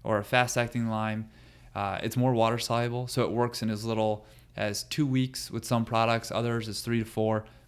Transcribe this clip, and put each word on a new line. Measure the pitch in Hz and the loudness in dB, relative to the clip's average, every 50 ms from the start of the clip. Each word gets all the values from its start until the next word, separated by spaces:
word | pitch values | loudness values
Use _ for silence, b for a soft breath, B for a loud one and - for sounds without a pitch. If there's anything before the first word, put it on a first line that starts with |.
| b | b
or | - 110 104 | 0 0 0
a | 101 | 0
fast-acting | - 131 123 123 120 - 123 120 113 - 120 117 113 | 2 4 4 4 4 2 0 -2 0 0 -2 -2 -2
lime, | 110 110 110 110 107 110 107 - b b b b b b b b b | -2 -2 -2 -2 -2 -4 -6 -8 b b b b b b b b b
uh, | 98 101 98 95 - - | -4 -2 -2 -2 -2 -4
it's | 113 - | -2 0
more | 127 123 131 123 | 2 2 4 4
water | 113 113 113 120 117 | 4 4 4 4 0
soluble, | - - 117 117 120 120 120 123 127 123 | 0 0 0 0 0 0 -2 -4 -4 -4
so | - 131 113 | 0 0 0
it | 80 | 2
works | 98 117 120 117 120 - - | 2 2 0 0 0 -2 -2
in | 110 | -2
as | 107 107 110 | -2 -2 -2
little | 113 113 110 110 107 107 107 b b b b b b b | -2 0 2 2 2 0 -2 b b b b b b b
as | 104 104 104 101 - - | -4 -2 -2 -2 -4 -6
two | - - - 151 | -6 -2 0 0
weeks | 135 131 131 127 127 131 - - - | 2 2 2 0 0 -4 -8 -10 -8
with | 101 117 - | -8 -8 -4
some | - 120 117 117 | 0 0 0 0
products, | - 117 113 113 113 117 117 - - | 2 2 2 4 4 2 0 -2 -2
others | - 110 117 117 120 117 107 110 | -2 -2 0 0 -2 -2 -4 -6
is | 98 - - | -8 -8 -4
three | 117 117 117 | -2 0 0
to | 107 | 0
four, | 110 - 110 110 110 110 107 107 b b b b | -2 -2 0 0 2 2 0 -2 b b b b